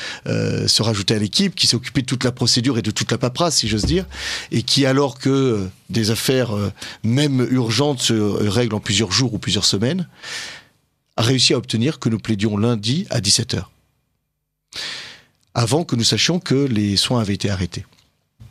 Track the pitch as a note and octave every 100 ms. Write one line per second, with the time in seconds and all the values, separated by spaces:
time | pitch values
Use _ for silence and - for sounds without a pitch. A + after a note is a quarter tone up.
0 | - - - A2 G#2+ G#2+ G#2+ - A2 G#2
1 | G2 A2 G#2 - G3 - - A#2 - C#3+
2 | C3 B2 B2+ B2 A#2+ - A#2+ A#2 G#2+ -
3 | - A2+ B2+ B2+ E3+ - A#2+ G#2+ G2 E3+
4 | F#3 - - - - A#2 B2+ - C3+ C3+
5 | C#3+ B2+ C3 C3+ C3 G#2+ F#2 - _ G#2
6 | G#2+ A2+ - C3 A#2+ G#2 G2+ - - -
7 | G#2+ B2 D3 C3 A#2+ C3 A2+ G#2+ D3 C3+
8 | - A2+ G#2 G2 G#2 G#2+ B2 G#2+ - G2
9 | G#2+ F#2+ C3 G#2 - G#2 - G2+ A#2 F3+
10 | E3 - - - - - - _ _ _
11 | _ - A#2 C3 - C3+ - A2+ B2 D#3
12 | B2+ A2+ - G#2+ A2 G#2 A2+ A#2 G#2 D3
13 | G#3 C3 G2 G2 G#2 - - _ _ _
14 | _ _ _ _ _ _ _ - - -
15 | - - _ _ _ A2+ A#2 D3 F3 A#2+
16 | A2 G#2+ - E3+ - C3 C#3 G#2+ G#2 G2
17 | - B2 G2+ G2 G2+ F#2 F2 - - _
18 | _ _ _ _ -